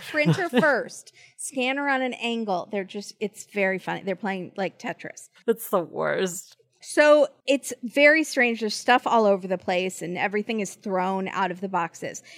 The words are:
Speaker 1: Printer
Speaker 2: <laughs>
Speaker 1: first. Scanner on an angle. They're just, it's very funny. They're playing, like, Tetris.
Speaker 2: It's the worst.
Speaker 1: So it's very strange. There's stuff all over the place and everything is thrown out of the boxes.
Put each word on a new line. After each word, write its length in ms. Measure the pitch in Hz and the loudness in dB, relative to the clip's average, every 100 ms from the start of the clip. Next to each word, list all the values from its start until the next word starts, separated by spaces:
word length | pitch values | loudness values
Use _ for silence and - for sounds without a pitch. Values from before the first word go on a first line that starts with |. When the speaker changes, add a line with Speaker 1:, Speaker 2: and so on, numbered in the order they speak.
| - | -6
Speaker 1:
Printer 400 | 302 294 165 349 | 0 2 2 0
Speaker 2:
<laughs> 120 | 247 | 2
Speaker 1:
first. 520 | 311 247 185 - - - - - | 4 2 -2 -12 -20 -20 -20 -16
Scanner 500 | - 262 254 269 285 | -10 -4 -2 -2 0
on 140 | 269 | 0
an 120 | 262 - | -2 -4
angle. 520 | 233 233 220 180 127 | -4 -4 -2 -4 -4
They're 120 | 208 | -6
just, 300 | 190 208 202 - | -6 -10 -14 -8
it's 260 | 202 - - | -8 -8 -10
very 240 | 202 190 190 | -2 -2 -2
funny. 240 | - 170 | -6 -6
They're 120 | 175 185 | -6 -6
playing, 380 | 214 190 175 - | -4 -6 -8 -6
like, 220 | 185 - | -6 -6
Tetris. 500 | 240 - - - - _ - | -12 -10 -14 -16 -20 _ -4
Speaker 2:
It's 220 | 226 - | -4 -2
the 100 | 190 | -2
worst. 800 | 156 165 156 147 185 175 - - _ _ | -2 -4 -2 -2 -2 -6 -14 -20 _ _
Speaker 1:
So 460 | - - 302 302 277 - - | 0 6 8 8 4 0 0
it's 260 | 269 - - | 0 -2 -10
very 400 | 233 285 294 311 | -4 4 6 6
strange. 360 | 302 - 240 226 | 2 0 0 0
There's 140 | 220 - | -4 -2
stuff 300 | - 247 - | 2 2 4
all 180 | 233 214 | 4 4
over 220 | 196 185 | 2 0
the 100 | 185 | -4
place 440 | - 185 185 - | -2 -2 -2 -4
and 160 | 165 175 | -6 -4
everything 420 | 190 208 214 220 | -2 -2 -4 -4
is 160 | 196 - | -6 -8
thrown 520 | 220 185 185 190 190 | -4 -2 0 -2 -4
out 200 | - 190 | -2 -4
of 80 | 180 | -4
the 60 | 196 | -4
boxes. 520 | 190 165 - 147 - - | -4 -4 -6 -12 -12 -16